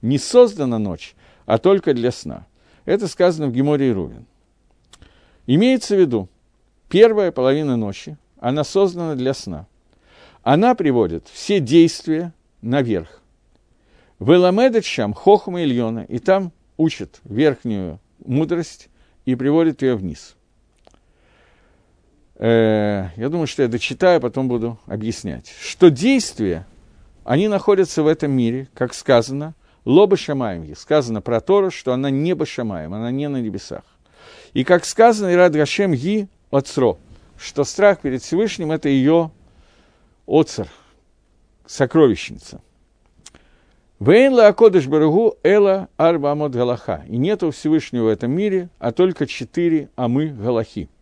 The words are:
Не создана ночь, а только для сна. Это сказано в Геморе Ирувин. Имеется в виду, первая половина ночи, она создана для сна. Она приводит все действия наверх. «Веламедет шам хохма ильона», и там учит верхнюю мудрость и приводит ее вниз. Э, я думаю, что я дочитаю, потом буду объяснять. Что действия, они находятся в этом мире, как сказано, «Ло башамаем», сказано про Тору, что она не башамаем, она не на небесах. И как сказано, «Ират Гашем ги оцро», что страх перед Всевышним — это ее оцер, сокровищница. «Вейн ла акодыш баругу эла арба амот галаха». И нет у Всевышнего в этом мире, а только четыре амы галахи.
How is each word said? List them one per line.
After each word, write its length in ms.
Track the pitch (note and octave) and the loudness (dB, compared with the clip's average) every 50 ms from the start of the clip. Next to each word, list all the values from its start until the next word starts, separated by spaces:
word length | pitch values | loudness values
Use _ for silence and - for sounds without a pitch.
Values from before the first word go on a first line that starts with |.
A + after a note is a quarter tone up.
Не 160 | - A2+ C3+ C#3 | -2 -2 -2 -2
создана 640 | - - - B3 B3 A#3 G3+ F#3 D3 C3 A#2+ A2 | -2 2 6 6 6 6 4 -4 -6 -4 -4 -4
ночь, 360 | G#2+ G2+ F2 E2 - - _ _ _ _ _ _ _ | -4 -6 -8 -10 -14 -20 _ _ _ _ _ _ _
а 140 | - - A#2 | -2 -2 0
только 340 | - F3 G3 G3 F3 - C#3+ | 2 2 2 2 2 -2 -2
для 180 | A#2+ A#2 B2 | 0 -2 -4
сна. 360 | B2 - - D#2 B1+ - - _ _ _ _ _ _ _ _ | -4 -6 -12 -14 -14 -14 -18 _ _ _ _ _ _ _ _
Это 220 | - - G3+ G#3+ F3+ | -4 -4 -2 -2 -6
сказано 420 | - _ F#3 F3 E3+ D#3 D#3 C#3 | -2 _ 0 0 0 0 -4 -4
в 20 | |
Геморе 380 | A#2 B2 C3+ D3 D3 C#3+ C3+ C3 | -2 -2 0 0 0 0 0 0
Ирувин. 360 | A#2 F#2+ F2 - - A#1 A2+ _ _ _ _ _ _ _ _ _ _ _ _ _ - _ - _ _ _ _ _ _ _ _ | -2 -2 -4 -8 -12 -18 -20 _ _ _ _ _ _ _ _ _ _ _ _ _ -20 _ -20 _ _ _ _ _ _ _ _
Имеется 500 | - B2 D#3 G#3+ B3 C4 B3+ - - G3+ | 0 2 2 4 2 2 0 -2 -2 2
в 40 | G3 | 2
виду, 300 | F#3 D3+ A#2+ A2 F#2+ F#2 _ _ _ _ _ _ _ _ _ _ _ _ | 2 2 2 -4 -4 -6 _ _ _ _ _ _ _ _ _ _ _ _
первая 420 | - F#3 G#3+ A#3 A3 G#3 G3+ F3+ | 4 4 6 6 6 2 -2 -2
половина 440 | - - B2+ C3 C3+ D3 D#3 C#3+ B2+ | -2 0 0 2 2 0 0 -2 -2
ночи, 420 | A#2 A2 G#2 F#2+ - - - D3+ - _ _ _ _ | -2 -2 -4 -8 -10 -14 -18 -20 -20 _ _ _ _
она 240 | - A#2+ C3+ D3+ D3+ | -6 -4 -2 -2 -4
создана 520 | - - G3 G3 F#3+ F3 F3 E3+ D#3+ D#3 | -2 0 0 0 0 0 -4 -8 -8 -6
для 180 | C3 B2+ C3 C#3 | -4 -4 -4 -4
сна. 340 | - - - F2 D2+ F#2 _ _ _ _ _ _ _ _ _ _ _ - - _ _ | -6 -8 -12 -12 -14 -14 _ _ _ _ _ _ _ _ _ _ _ -20 -20 _ _
Она 340 | _ A#2 C3+ D#3 G#3 A#3+ B3+ | _ 0 2 2 4 2 2
приводит 520 | A3+ F#3 D3+ C3 A#2+ A2 F2 D#2+ E2+ - - | 2 0 0 2 2 0 0 -2 -8 -12 -14
все 280 | - - - - G3+ G3 | -20 -18 -4 -2 0 0
действия 760 | D3 G#2+ C#3 E3+ E3 E3 - - - - D#3+ D#3 F3 F3 D#3+ _ _ _ _ _ | 0 4 6 6 6 6 4 -4 -6 -6 -4 -4 -4 -8 -12 _ _ _ _ _
наверх. 600 | - A2+ B2 C#3+ C#3 A#2+ A2 F2+ E2+ - - - _ _ _ _ _ _ _ _ _ _ _ _ _ _ _ _ _ _ _ _ | -8 -4 -2 -2 0 0 -2 -4 -4 -8 -20 -20 _ _ _ _ _ _ _ _ _ _ _ _ _ _ _ _ _ _ _ _
«Веламедет 680 | - A2 D#3 F3+ F3+ F3+ F3+ G#3 B3 C4 A3+ A3+ - | 2 4 4 6 6 4 2 4 2 2 2 0 -2
шам 280 | - - - A2+ G#2 G#2 | -2 -6 -4 -4 -4 -4
хохма 500 | - - F3+ G3+ G3+ - - F3+ F3 E3+ | -2 4 4 4 4 2 -4 -8 -4 -2
ильона», 420 | D3 B2+ A#2+ A#2+ A2+ A2+ A2+ F#2 - | -2 0 0 -2 -4 -4 -8 -10 -8
и 120 | - B2 | -10 -6
там 320 | - - F#3+ G3 G3 F3 _ _ _ _ _ _ | 0 0 0 0 0 -6 _ _ _ _ _ _
учит 420 | D#3+ D#3+ - - G2+ - _ _ _ | -2 -2 -2 -4 -14 -14 _ _ _
верхнюю 720 | - G#2 G#2+ D3 D#3 C3+ - _ A#2+ A2 G2+ F#2+ F2 D2+ F2+ _ _ _ _ - | -10 -4 0 0 0 0 0 _ -6 -6 -6 -6 -8 -10 -14 _ _ _ _ -10
мудрость 640 | - A#2+ C3+ D#3+ D#3 F3 E3+ E3 - - - - _ _ _ _ _ _ _ _ | -4 -2 -2 -2 -2 -4 -6 -6 -8 -12 -20 -20 _ _ _ _ _ _ _ _
и 100 | - B2+ | -6 -4
приводит 460 | A#2+ B2 C#3 D3 D#3+ E3+ E3 D3+ _ | -2 0 0 2 2 2 0 -2 _
ее 160 | - C3 B2+ G#2+ | -2 -2 -2 -2
вниз. 380 | F#2 F2+ D2 - - - _ _ _ _ _ _ _ _ _ _ _ _ _ _ _ _ _ _ _ _ _ _ _ _ _ _ _ _ _ _ _ _ _ _ _ _ _ _ _ _ _ | -6 -8 -10 -12 -18 -20 _ _ _ _ _ _ _ _ _ _ _ _ _ _ _ _ _ _ _ _ _ _ _ _ _ _ _ _ _ _ _ _ _ _ _ _ _ _ _ _ _
Э, 720 | _ - A2+ A#2 A2+ A2+ A2 A2 G#2+ G#2 G#2 G#2 G2+ F#2+ F2+ E2 | _ -2 0 2 2 4 2 2 0 0 -2 -4 -4 -6 -10 -10
я 140 | G2+ A2 C3+ | -8 -8 -6
думаю, 180 | D#3 F3 D#3+ C3+ | -4 -4 -4 -6
что 160 | - - C#3+ | -2 -2 -2
я 40 | B2 | -2
дочитаю, 540 | A2+ A#2+ - - C#3+ - - F#3 F3+ E3 | -2 -4 -6 -8 -6 0 2 2 2 2
потом 260 | B2 A#2+ - C#3 C3 C3 | 0 -2 -4 -4 -4 -2
буду 320 | B2 A#2+ A2 A#2 A#2 - _ | -2 -4 -4 -6 -8 -10 _
объяснять. 680 | - - A2 G#2+ A2 A2 - - G2+ C#2+ B1 - - - - | -10 -10 -8 -6 -6 -8 -8 -8 -10 -10 -12 -14 -20 -20 -18
Что 280 | - - - - F3+ F3 | -16 -16 0 6 6 6
действия, 760 | D3 A#2+ D#3+ B3 C4+ C4 G#3+ - - - A2 G2 F2 D#2+ F2 - - - _ _ _ _ - _ _ _ - | 6 6 0 2 2 0 0 -4 -6 -4 -4 -4 -4 -4 -8 -16 -20 -20 _ _ _ _ -20 _ _ _ -6
они 220 | - B2 D3 G3 G#3+ | -2 -2 0 0 0
находятся 540 | G#3 F#3+ - - G#3 F#3+ F#3+ - - - | -2 -2 2 2 4 4 2 0 0 0
в 60 | D#3 D3+ | 0 0
этом 240 | D#3 D#3 - C#3+ | 0 0 -2 -2
мире, 380 | C#3 C3 A#2+ A#2 A#2 C3 C3+ - _ | 0 0 0 0 -2 -4 -8 -12 _
как 200 | - B2+ B2 - | -6 -6 -6 -6
сказано, 640 | - - - C3+ A#2+ A#2 A#2+ C3 C#3 D3 D#3+ D#3+ _ _ _ _ _ _ | -10 0 2 2 2 2 0 -6 -10 -10 -10 -14 _ _ _ _ _ _
«Ло 240 | A2 B2 E3 G#3 G3+ | 2 4 4 6 4
башамаем», 680 | G3 - - - D3 C#3 B2+ A2 F#2 E2+ D#2+ D#2 D2 | 2 0 -2 -6 -6 -4 -4 -6 -6 -8 -12 -14 -18
сказано 460 | - - _ D3+ D3+ C3+ A#2+ A2+ G#2+ | -20 -6 _ 0 0 0 0 -6 -6
про 200 | G2 - A#2+ A2+ | -4 -2 -4 -4
Тору, 280 | A2 - F#3+ G3+ G3 F#3+ | 0 2 2 2 2 0
что 220 | - - - C3 | -4 -6 -6 -4
она 180 | B2+ B2+ C3+ C#3 | -4 -2 -2 -2
не 240 | C3+ C3+ D3 E3+ F#3 | -2 -2 -2 -2 -2
башамаем, 600 | - D#3+ - - - B2 A2 G2 E2+ D#2 D#2+ F#2 | -4 -4 -8 -6 -8 -8 -8 -8 -8 -10 -10 -10
она 180 | G#2+ A2+ A#2 | -10 -8 -6
не 160 | B2+ C3+ C#3+ D3 | -6 -6 -6 -6
на 140 | C#3+ C3 | -6 -8
небесах. 420 | A#2+ G#2+ F#2+ G2 - - - - - _ _ _ _ _ _ _ - - - - - - _ | -8 -8 -10 -12 -12 -12 -16 -16 -16 _ _ _ _ _ _ _ -20 -20 -20 -20 -20 -10 _
И 100 | - C3 | -4 2
как 220 | - F3+ F3 - | 2 2 2 2
сказано, 480 | - - - A3+ A#3 A#3 G#3+ G#3 F#3 F3 | -2 2 4 6 6 6 4 0 0 4
«Ират 200 | F3 F3+ F3+ D3+ | 4 4 4 4
Гашем 400 | D3+ D3+ C#3 - - G3+ G3 D#3+ | 2 -2 -2 0 -2 0 0 0
ги 340 | B2 B2+ E3+ G#3 G#3+ G3+ G3 _ _ _ _ | -2 -2 -2 -2 -2 -4 -6 _ _ _ _
оцро», 480 | - C#3 C3+ - - - C3 A#2 F#2 - - - - - _ _ _ - | -2 -2 -2 -2 -2 0 0 0 0 -2 -8 -20 -20 -20 _ _ _ -20
что 260 | - - - - C#3+ | -20 -12 -4 -4 -4
страх 360 | - - - G3 G#3 G3 - | -4 -2 2 4 4 4 2
перед 200 | - C#3+ B2+ C3 | -2 -6 -6 -6
Всевышним — 500 | - - - F3 G#3+ A3 - - F3 D3+ D#3 | -6 -4 -2 -2 -2 -2 -2 -6 -6 -4 -6
это 140 | D3+ - D3+ | -4 -2 0
ее 440 | C#3 C3+ C3 C#3 D#3+ E3+ E3 D#3+ - _ _ _ _ _ _ _ _ _ _ _ _ _ _ _ _ _ _ | 2 2 4 4 2 2 2 -2 -8 _ _ _ _ _ _ _ _ _ _ _ _ _ _ _ _ _ _
оцер, 440 | - - D3+ D#3+ - - - G#2 D#2+ - - _ _ _ _ _ _ _ _ _ _ _ _ _ _ _ _ _ | 0 2 2 2 0 -2 -10 -10 -12 -12 -20 _ _ _ _ _ _ _ _ _ _ _ _ _ _ _ _ _
сокровищница. 960 | _ - - C#3+ B2+ - E3 D#3 C3 G#2 - - - - - - - - - _ _ _ _ _ _ _ _ _ _ _ _ _ - _ - _ _ _ _ _ _ _ _ _ _ _ _ | _ -4 -4 -2 0 4 4 4 4 4 0 -6 -14 -16 -18 -20 -20 -20 -20 _ _ _ _ _ _ _ _ _ _ _ _ _ -20 _ -20 _ _ _ _ _ _ _ _ _ _ _ _
«Вейн 340 | G#2 A2 E3+ A3 C4 C#4 C4 | 2 4 6 6 6 6 6
ла 140 | A#3+ A3+ G#3 | 6 6 6
акодыш 400 | G3+ - A3+ A3 F3+ F#3 C#3 B2+ | 6 8 4 6 6 4 0 2
баругу 500 | C#3+ D#3 D3+ D#3 D3+ F#3 A#3 A3+ - _ _ | 0 2 2 4 2 2 2 0 -2 _ _
эла 440 | D#3+ G3 G#3 G3+ G3 F#3+ G3 F#3 - _ _ | 2 2 4 4 2 2 -2 -4 -10 _ _
арба 340 | D#3 E3 E3+ E3 C#3 C#3+ D3 | 0 0 2 0 -2 -2 -2
амот 180 | D3 D3+ D3 | -2 -4 -4
галаха». 520 | B2+ A#2+ B2 B2 A#2+ A#2 - - G2+ D#2+ - C#2+ | -2 -2 -2 -2 -2 -4 -4 -8 -8 -8 -8 -8
И 80 | G#2+ | -6
нет 260 | A#2+ C3 F3 G#3+ G3+ - | -4 -2 -2 -2 -2 -2
у 80 | E3 | -4
Всевышнего 540 | C#3+ - - D3+ D#3 D#3+ - - - B2 A2+ | -6 -4 -4 -2 0 0 -2 -4 -4 -2 0
в 20 | A2 | 0
этом 240 | G#2+ G#2 - A#2+ | 0 0 -2 -4
мире, 380 | C3+ E3+ G3+ G#3+ F#3+ F#3+ F3 F3 _ _ | -4 -2 -2 -2 -2 -2 -4 -6 _ _
а 120 | - A#2+ | -8 -6
только 340 | A#2 - F3+ F#3 F3 - D3+ B2+ | 0 0 0 0 0 -2 -6 -6
четыре 600 | - - - A#2 _ - F3 E3+ D#3+ D#3 C#3+ - _ | -6 -12 -12 -8 _ -2 0 0 0 -2 -4 -6 _
амы 320 | - A2 A#2 A#2+ C3+ D3+ D#3 | -6 -4 -2 -2 -2 -2 -4
галахи. 600 | C#3+ A2+ G2+ A#2 B2+ A2+ A#2 - - A2 F2+ C#2+ _ _ | -8 -8 -6 -4 -2 -2 -4 -6 -8 -12 -12 -12 _ _